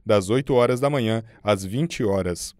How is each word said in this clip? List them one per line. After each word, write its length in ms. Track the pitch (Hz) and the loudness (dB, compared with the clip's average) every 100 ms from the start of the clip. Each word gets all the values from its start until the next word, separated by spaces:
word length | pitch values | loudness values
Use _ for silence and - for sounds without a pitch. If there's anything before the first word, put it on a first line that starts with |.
| - | 0
das 240 | 104 92 | 2 2
oito 240 | 127 139 | -2 2
horas 260 | 127 120 127 | 2 2 2
da 80 | 143 | 0
manhã 340 | 143 110 113 110 - | 0 -2 -2 -6 -6
às 200 | 104 101 | 0 0
vinte 400 | 95 117 170 - | 0 -4 -4 -2
horas. 520 | 107 98 90 85 - - | 0 0 -2 -6 -10 -16